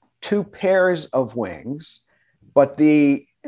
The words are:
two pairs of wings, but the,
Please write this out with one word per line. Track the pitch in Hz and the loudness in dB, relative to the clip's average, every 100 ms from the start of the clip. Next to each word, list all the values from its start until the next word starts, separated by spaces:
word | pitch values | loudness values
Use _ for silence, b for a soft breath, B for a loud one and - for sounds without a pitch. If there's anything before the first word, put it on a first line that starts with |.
| _ _ | _ _
two | - 202 | -4 -4
pairs | 196 - 190 190 185 170 156 | -4 -4 0 2 2 0 -4
of | 131 120 117 | -4 -4 -4
wings, | 98 80 120 147 165 - _ _ _ _ _ | -8 -8 -12 -12 -14 -18 _ _ _ _ _
but | 139 139 143 | 0 2 2
the, | 151 151 143 139 - _ | 4 4 4 0 -6 _